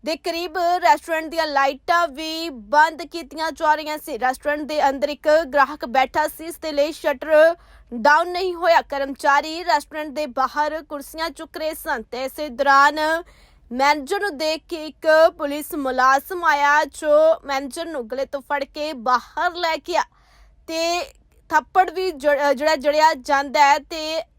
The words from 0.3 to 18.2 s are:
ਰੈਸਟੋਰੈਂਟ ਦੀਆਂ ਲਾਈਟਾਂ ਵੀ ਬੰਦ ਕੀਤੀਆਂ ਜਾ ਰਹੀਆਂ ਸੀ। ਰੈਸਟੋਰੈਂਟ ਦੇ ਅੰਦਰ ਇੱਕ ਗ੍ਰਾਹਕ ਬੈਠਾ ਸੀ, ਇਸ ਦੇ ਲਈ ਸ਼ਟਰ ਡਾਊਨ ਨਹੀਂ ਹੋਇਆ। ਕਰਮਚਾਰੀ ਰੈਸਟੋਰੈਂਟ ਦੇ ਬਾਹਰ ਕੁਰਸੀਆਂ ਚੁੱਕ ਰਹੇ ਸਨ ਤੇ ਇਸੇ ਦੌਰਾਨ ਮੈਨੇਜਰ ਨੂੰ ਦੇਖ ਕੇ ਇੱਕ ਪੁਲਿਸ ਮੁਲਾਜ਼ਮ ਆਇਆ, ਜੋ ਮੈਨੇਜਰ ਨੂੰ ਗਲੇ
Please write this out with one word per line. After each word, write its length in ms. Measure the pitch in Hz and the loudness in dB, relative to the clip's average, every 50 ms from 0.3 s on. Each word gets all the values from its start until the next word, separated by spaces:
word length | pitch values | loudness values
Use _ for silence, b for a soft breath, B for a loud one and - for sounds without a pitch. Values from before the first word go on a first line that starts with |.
| 330 330 339 359 311 370 349 339 359 359 349 | -6 -4 -6 -6 -4 -2 0 0 0 2 4
ਰੈਸਟੋਰੈਂਟ 440 | 339 294 311 - - 330 320 320 320 | 4 4 4 2 -4 -4 -4 -4 -4
ਦੀਆਂ 160 | 294 320 320 | -2 -2 -2
ਲਾਈਟਾਂ 600 | 311 285 277 277 277 285 262 _ - 339 339 349 330 | 0 2 2 2 2 0 -4 _ 0 2 2 2 0
ਵੀ 400 | 262 262 320 320 320 320 330 339 277 240 208 202 | -4 -8 -8 -8 -6 -6 -8 -8 -10 -12 -8 0
ਬੰਦ 340 | 233 294 302 330 320 269 339 | 2 4 4 4 2 -6 -14
ਕੀਤੀਆਂ 460 | 294 - 339 330 254 294 311 311 320 302 | -12 -10 -12 -12 -12 -10 -6 -6 -6 -6
ਜਾ 220 | - 330 302 302 | -2 0 0 0
ਰਹੀਆਂ 220 | 302 311 302 302 302 | 0 0 -6 -8 -8
ਸੀ। 200 | - - 294 226 | -8 -10 -8 -4
ਰੈਸਟੋਰੈਂਟ 440 | 226 254 262 - - 302 294 302 302 | -2 -2 -2 -2 -4 -4 -4 -4 -4
ਦੇ 160 | 240 302 302 - 277 | -4 -2 0 0 0
ਅੰਦਰ 200 | 269 277 240 285 | 0 0 -4 -4
ਇੱਕ 200 | 294 - - 302 302 320 330 262 247 | -4 -4 2 4 4 4 2 2 2
ਗ੍ਰਾਹਕ 320 | 285 - - 302 294 - | 2 2 2 0 -10 -10
ਬੈਠਾ 400 | 262 226 262 262 262 - 330 302 302 | -2 0 0 0 2 0 -2 -2 -2
ਸੀ, 160 | - - 320 | -4 -8 -12
ਇਸ 120 | 330 311 | -12 -12
ਦੇ 160 | - - 311 302 | -10 -8 -6 0
ਲਈ 200 | 285 285 311 311 | 0 0 -2 -2
ਸ਼ਟਰ 640 | - - 311 285 262 - 302 311 302 311 330 339 b b b b b b b 240 | -4 -4 -4 -4 -4 -2 2 4 6 6 6 4 b b b b b b b -12
ਡਾਊਨ 360 | 247 214 285 294 311 339 359 | 0 4 4 4 4 2 0
ਨਹੀਂ 260 | 359 349 381 370 349 | -4 -4 -4 -4 -4
ਹੋਇਆ। 260 | 330 339 349 339 302 247 | -2 2 4 4 4 2
ਕਰਮਚਾਰੀ 840 | _ 285 277 277 269 277 - - 294 277 285 285 320 311 330 359 | _ -6 -6 -6 -6 -8 -2 0 2 2 2 2 -2 -8 -8 -2
ਰੈਸਟੋਰੈਂਟ 480 | 349 330 294 285 _ - 311 302 311 262 | 0 0 0 0 _ -10 -10 -10 -8 -6
ਦੇ 120 | 294 302 285 240 | -8 -8 -6 -2
ਬਾਹਰ 460 | 269 262 254 - 294 302 302 302 320 320 | -2 -4 -2 0 -2 -2 -2 -2 -6 -10
ਕੁਰਸੀਆਂ 460 | _ 311 285 269 - - 320 320 339 | _ -12 -12 -12 -12 -8 -8 -8 -8
ਚੁੱਕ 260 | - - 330 320 _ | -8 -10 -16 -14 _
ਰਹੇ 180 | 349 311 311 320 | -8 -6 -6 -8
ਸਨ 280 | - - 330 294 240 220 | -8 -6 -6 -6 -6 -6
ਤੇ 220 | _ - 240 262 | _ -10 -8 -8
ਇਸੇ 240 | 262 - - 302 302 | -8 -8 -8 -10 -10
ਦੌਰਾਨ 500 | 240 233 277 277 277 277 277 294 294 311 302 311 320 330 349 b b b b b b b b _ | -4 -2 2 4 6 6 6 6 4 2 -2 0 -2 -2 -4 b b b b b b b b _
ਮੈਨੇਜਰ 500 | 233 247 269 285 302 302 269 262 392 403 | -4 0 2 2 2 0 0 -4 -4 -2
ਨੂੰ 160 | 392 403 311 | -2 -4 -4
ਦੇਖ 260 | 262 320 311 311 320 _ _ | -4 -4 -4 -4 -4 _ _
ਕੇ 160 | - 320 302 | -10 -10 -10
ਇੱਕ 200 | 311 - _ - 320 311 311 320 349 339 339 | -12 -14 _ 0 4 6 6 6 4 4 0
ਪੁਲਿਸ 360 | 320 285 285 302 294 - - | -6 -6 -4 -6 -8 -8 -8
ਮੁਲਾਜ਼ਮ 680 | 311 277 262 262 - 254 262 269 277 269 - 381 349 349 | -6 -4 -4 0 2 4 4 4 4 0 -2 -8 -2 0
ਆਇਆ, 400 | 320 302 285 285 285 294 302 320 | 0 2 2 2 2 2 2 0
ਜੋ 560 | 285 _ - 320 302 294 302 311 320 330 - - | -2 _ -6 0 4 4 6 6 4 2 2 -2
ਮੈਨੇਜਰ 420 | 269 277 269 277 277 - 339 339 | -6 -6 -6 -6 -6 -10 -10 -10
ਨੂੰ 200 | 339 320 285 240 214 | -8 -8 -8 -8 -8
ਗਲੇ 160 | 254 262 | -6 -8